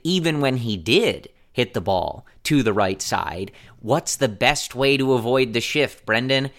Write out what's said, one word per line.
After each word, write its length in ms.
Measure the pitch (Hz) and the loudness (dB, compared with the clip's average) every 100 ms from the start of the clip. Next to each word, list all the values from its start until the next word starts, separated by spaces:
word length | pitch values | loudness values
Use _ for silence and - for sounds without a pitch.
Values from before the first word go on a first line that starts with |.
even 380 | 160 185 165 151 | -2 0 0 0
when 160 | 135 127 | 0 0
he 200 | 117 101 | -4 -4
did 520 | 80 156 214 - - _ _ | 2 2 2 -2 -10 _ _
hit 240 | - 123 113 | -4 -2 -2
the 60 | |
ball 440 | 87 92 80 - - - | -2 -2 -2 -8 -18 -10
to 200 | - 147 | 0 2
the 100 | 110 | 2
right 260 | 101 95 95 | 2 0 0
side, 520 | - 98 76 82 98 - - - | -4 -2 -4 -6 -10 -12 -20 -12
what's 360 | 104 151 - - | -2 0 0 -2
the 120 | 135 | -2
best 460 | 98 127 147 - | 2 0 0 -4
way 240 | 123 139 139 | -2 2 2
to 160 | 131 | 2
avoid 400 | 127 113 131 127 | 2 2 2 2
the 80 | 113 | 0
shift, 420 | - 147 131 - | -2 0 0 -2
Brendan? 460 | - 110 131 135 135 | -2 0 2 -2 -2